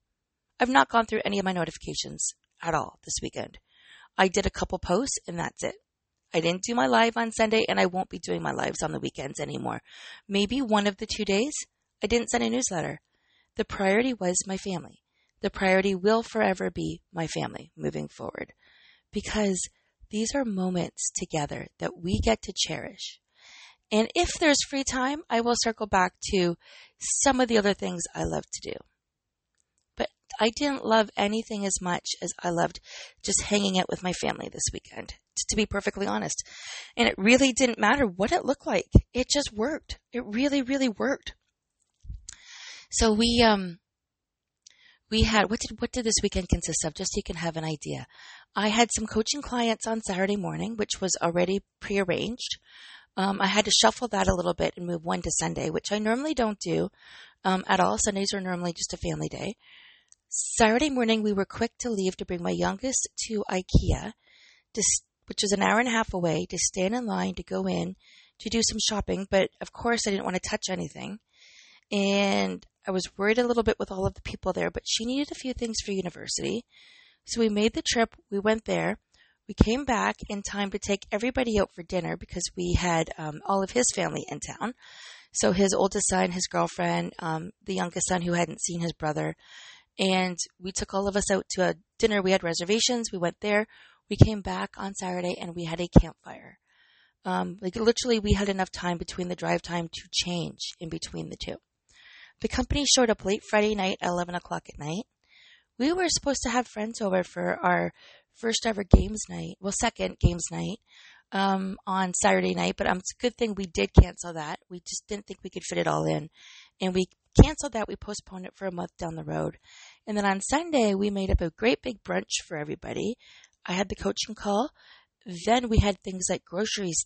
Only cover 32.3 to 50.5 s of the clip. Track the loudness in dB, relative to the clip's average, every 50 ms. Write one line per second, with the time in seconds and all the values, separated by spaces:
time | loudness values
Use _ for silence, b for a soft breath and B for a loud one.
32.3 | -8 -6 -4 -2 0 0 0 0 -2 -6 -16 B B B B B B B B 0
33.3 | 0 0 0 2 2 2 2 2 2 0 0 0 -2 -4 -2 -4 -2 -2 -2 -2
34.3 | -4 -4 -6 -10 -6 -6 -4 -4 -4 -6 -12 -14 -14 -14 -14 -14 -16 -20 _ _
35.3 | -8 -6 -4 -2 0 0 0 0 -2 -2 -2 -2 -4 -2 -2 -2 -2 -2 -4 -4
36.3 | -6 -8 -10 B B B B B B B B B B B 2 2 2 4 6 6
37.3 | 8 8 6 4 4 4 2 2 2 2 2 4 4 4 2 2 0 0 0 0
38.3 | 0 0 0 -2 -4 -4 -2 -2 0 0 4 8 8 8 8 _ -2 -2 -2 0
39.3 | 0 0 0 -2 -2 -2 -2 -2 -2 -6 -8 -12 -16 -16 _ _ -8 -8 -6 -4
40.3 | -2 0 2 2 2 0 0 0 0 2 2 0 0 0 0 -2 -2 -2 -6 -12
41.3 | -16 _ _ _ _ _ _ _ _ _ _ _ _ _ -14 -14 -14 -14 -14 -18
42.3 | B B B B B B B B B B B B B 2 4 4 4 4 4 4
43.3 | 6 6 6 6 6 4 2 -4 -8 -12 _ _ _ _ _ _ _ _ _ _
44.3 | _ _ _ _ _ _ -20 b b b b b b b b 0 2 4 4 6
45.3 | 6 6 4 4 2 -2 -4 -6 -6 -6 -6 -4 -2 -2 0 2 2 2 2 0
46.3 | 0 -2 0 0 0 0 0 0 -4 -2 -2 -4 -4 -4 -6 -4 -4 -4 -4 -4
47.3 | -6 -4 -4 -4 -4 -4 -4 -6 -6 -6 -6 -8 -8 -8 -10 -12 B B B B
48.3 | B B B B B 0 2 4 4 4 4 4 2 -2 -4 -2 -2 0 0 0
49.3 | -2 -4 -6 -4 -2 0 2 2 0 0 -2 -4 -4 -2 -2 -2 0 0 2 2
50.3 | 0 0 -2 -4